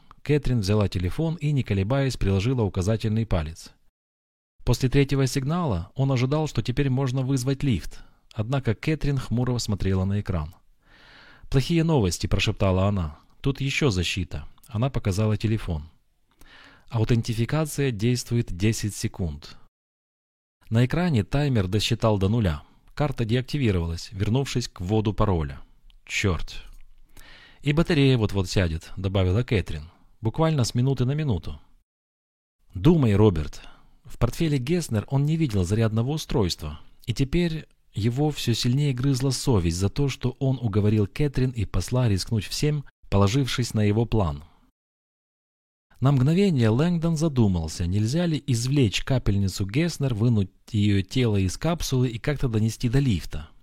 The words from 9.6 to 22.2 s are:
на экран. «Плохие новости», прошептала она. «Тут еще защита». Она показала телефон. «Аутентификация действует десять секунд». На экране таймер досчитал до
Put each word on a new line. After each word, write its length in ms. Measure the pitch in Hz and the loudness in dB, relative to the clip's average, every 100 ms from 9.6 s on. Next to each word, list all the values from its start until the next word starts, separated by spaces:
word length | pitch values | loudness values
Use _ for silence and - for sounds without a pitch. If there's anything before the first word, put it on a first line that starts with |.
| - 98 95 95 | -2 -2 0 0
на 160 | 95 101 | 0 -2
экран. 340 | 101 87 76 - _ _ _ - - - - - - | -2 -4 -4 -10 _ _ _ -20 -20 -20 -20 -20 -2
«Плохие 320 | 139 131 165 | 0 2 2
новости», 460 | 165 151 95 - - | 2 2 2 0 -2
прошептала 580 | 98 - 98 98 92 98 | 0 0 0 2 2 2
она. 320 | 101 80 76 _ - | 0 -4 -8 _ -6
«Тут 200 | 139 139 | -4 -4
еще 300 | 135 - 147 | -4 0 2
защита». 560 | 90 87 - 87 73 - - - | 2 0 -2 -6 -8 -12 -18 -10
Она 220 | 104 135 | -4 -2
показала 460 | - 104 92 110 104 | -2 -2 0 0 0
телефон. 540 | 107 110 - 78 78 - _ _ _ _ - - - - - | 0 -2 -2 -6 -8 -18 _ _ _ _ -20 -20 -20 -20 -8
«Аутентификация 1000 | 110 110 120 117 113 117 151 156 - 139 | -2 2 2 0 -2 -2 -2 -2 -2 -2
действует 680 | 107 113 123 - 117 113 87 | 0 0 0 0 -2 -2 0
десять 380 | 104 113 104 | 0 0 -4
секунд». 640 | - 110 - 85 73 - - - _ _ _ _ _ _ _ _ _ - | -4 -8 -6 -6 -6 -14 -20 -20 _ _ _ _ _ _ _ _ _ -2
На 160 | 110 123 | 2 2
экране 380 | 151 180 123 | 2 0 0
таймер 420 | 92 139 147 120 95 | 0 0 0 0 0
досчитал 500 | 104 - 117 113 | 0 0 0 2
до 120 | 104 | 2